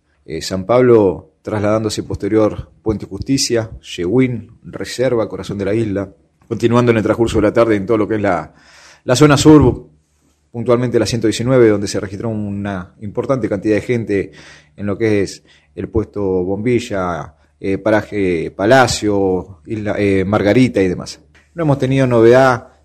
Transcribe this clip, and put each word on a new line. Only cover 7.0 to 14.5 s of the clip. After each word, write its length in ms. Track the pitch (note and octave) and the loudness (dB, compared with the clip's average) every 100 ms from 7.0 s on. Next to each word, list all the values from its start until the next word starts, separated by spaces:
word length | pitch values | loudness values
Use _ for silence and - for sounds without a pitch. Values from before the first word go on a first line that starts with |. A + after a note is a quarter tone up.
transcurso 340 | G#2 G#2+ A2+ G#2+ | 2 0 0 2
de 60 | |
la 100 | G#2 | 2
tarde 240 | A#2 A2+ G#2 | 2 2 0
en 80 | F#2+ | 0
todo 120 | A2 | -2
lo 120 | G2+ | -2
que 60 | G#2+ | -2
es 60 | |
la, 320 | G2 E2+ D#2+ _ _ - - _ - | -2 -2 -6 _ _ -20 -20 _ -2
la 100 | B2+ | 4
zona 220 | D3 C#3 | 4 6
sur, 500 | D3+ D3+ B2 - - _ _ _ _ _ _ | 8 8 6 0 -10 _ _ _ _ _ _
puntualmente 480 | A#2+ A2+ A#2+ B2 A2+ | -8 -2 0 0 0
la 60 | G#2 | 0
ciento 220 | A#2 G#2+ | -2 -2
diecinueve, 420 | - A#2+ C3 A2+ | -2 0 4 4
donde 180 | G#2 G2+ | 4 -2
se 120 | G2 | -6
registró 260 | F#2+ G2 A2+ | -8 -8 -8
una 680 | G#2+ G#2 G2+ G2+ F#2+ F#2 - | -6 -8 -8 -8 -8 -12 -16
importante 480 | G#2 B2 A#2 B2+ G2+ | -12 -6 -2 -2 -2
cantidad 280 | G2+ G#2+ G#2 | -2 0 -2
de 60 | |
gente 500 | - A#2+ G2+ G2+ - - - | 0 -4 -2 -4 -4 -10 -20